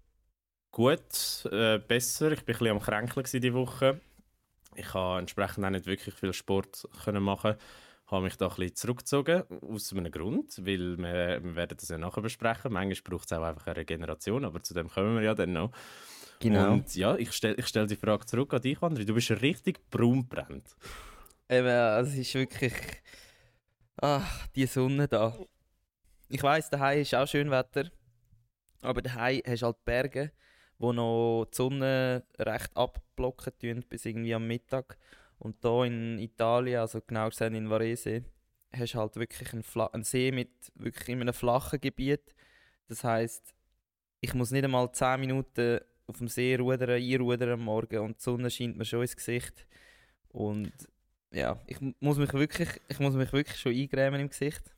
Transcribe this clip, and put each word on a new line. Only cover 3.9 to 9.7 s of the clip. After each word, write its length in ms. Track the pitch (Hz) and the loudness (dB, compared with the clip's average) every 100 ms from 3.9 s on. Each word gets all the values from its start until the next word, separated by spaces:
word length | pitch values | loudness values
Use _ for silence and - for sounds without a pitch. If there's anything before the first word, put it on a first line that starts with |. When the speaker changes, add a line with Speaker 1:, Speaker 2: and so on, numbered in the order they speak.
| 151 - _ _ _ _ _ - | 4 -4 _ _ _ _ _ -20
Speaker 1:
Ich 200 | - - | -14 -6
habe 240 | 95 90 92 | -2 0 -2
entsprechend 460 | 92 - 98 - 98 | -2 -2 -2 0 -2
auch 40 | |
nicht 140 | 95 92 | -2 -2
wirklich 280 | 98 - | -4 -6
viel 180 | - 95 | -4 -4
Sport 560 | - - 98 - - - - | -2 0 0 0 -10 -16 -8
können 180 | - 101 | -4 0
machen. 340 | 98 98 107 107 - - - - - | 0 0 0 -2 -6 -20 -20 -20 -4
Habe 180 | 95 | -2
mich 120 | 92 - | -2 0
da 100 | 92 | -2
ein 60 | - | -2
bisschen 200 | 90 - | -4 -4
zurückgezogen, 640 | 110 123 - 143 143 175 - 90 | -6 -6 -2 0 2 0 -2 -12
aus 300 | 71 | -8